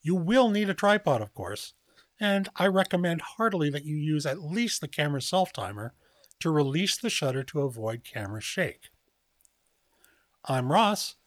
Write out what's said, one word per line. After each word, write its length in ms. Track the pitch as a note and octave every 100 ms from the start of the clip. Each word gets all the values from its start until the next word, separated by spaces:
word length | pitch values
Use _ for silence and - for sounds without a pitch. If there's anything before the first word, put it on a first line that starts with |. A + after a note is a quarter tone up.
You 160 | D3+ F#3
will 320 | E3 B3 B3
need 220 | G#3 G#3
a 40 |
tripod, 460 | F#3 G3+ G#3 F#3+ B2+
of 140 | G#2
course, 400 | - G2+ G#2 - _ _ _ _ _
and 300 | G#3 G3 F#3+ -
I 100 | F#3+
recommend 540 | F#3+ F#3 F3+ F3 E3
heartily 500 | - - A3 F3 D3
that 140 | D3
you 120 | D3 D3+
use 280 | D3+ D3+ D3
at 160 | D3
least 380 | D3+ F#3+ A#3+ -
the 80 | D3
camera 320 | - D3 C#3+
self-timer 720 | - F#3 F#3 - G2+ G2+ A2+ _ _ _ _ _
to 100 | E3
release 460 | D3+ C#3 D3 G3 -
the 140 | A#3
shutter 340 | - C#3+ B2+
to 160 | C3 D3+
avoid 440 | C#3 A#2 A2 A#2
camera 360 | - A#2 G2+ G#2+
shake. 480 | - - E3 - - _ _ _ _ _ _ _ _ _ _ _ _ _ _ _ -
I'm 260 | C3 B2+
Ross. 440 | F3 G#3+ G#3 - -